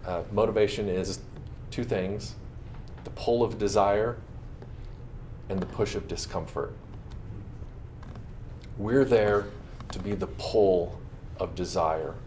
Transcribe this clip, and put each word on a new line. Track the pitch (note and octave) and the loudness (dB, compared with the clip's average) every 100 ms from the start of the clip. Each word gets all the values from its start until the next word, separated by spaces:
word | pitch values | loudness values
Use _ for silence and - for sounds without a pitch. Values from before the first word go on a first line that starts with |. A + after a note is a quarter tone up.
Uh, | - F2 - | -2 -4 0
motivation | G#2 G#2+ G#2+ G#2 - G2+ | 2 4 6 4 4 0
is | F#2 F#2 F2+ - - - - - | 0 0 -4 -8 -12 -10 -10 -6
two | - | -4
things, | A#2+ G#2+ F#2 G#2 - - - - - - - - | 0 2 0 -2 -6 -10 -12 -12 -10 -10 -10 -10
the | - | -10
pull | - - A#2+ | -4 2 4
of | A2+ A2 | 4 2
desire | G#2 G2+ G2+ G2+ A2+ A#2+ - - - - - - - - - - - - - | 4 6 6 6 2 -2 -10 -12 -12 -12 -12 -10 -10 -10 -12 -12 -12 -12 -4
and | F#2+ | -2
the | |
push | F2+ - G#2 | -2 0 0
of | G#2 - | 0 -4
discomfort. | E2+ - F#2 E2 - - - - - - - - - - - - - - - - - - - - - - - | -6 -4 -4 -4 -4 -4 -6 -12 -12 -10 -10 -10 -10 -10 -10 -10 -10 -12 -12 -12 -10 -10 -10 -10 -12 -10 -4
We're | G2+ C3 | 4 6
there | C3+ A#2 G#2 G#2 G2+ - - - - | 8 8 8 6 2 -8 -12 -12 -8
to | F#2 | -6
be | F#2+ | -2
the | G2 F2+ - | -2 -2 -4
pull | - A2+ G2 F2+ E2+ - - - - - | 2 6 8 6 2 -4 -10 -12 -12 -6
of | F2+ | -4
desire | F2 F2 F#2 D#2+ D#2+ D#2+ - | -2 0 2 2 2 -2 -6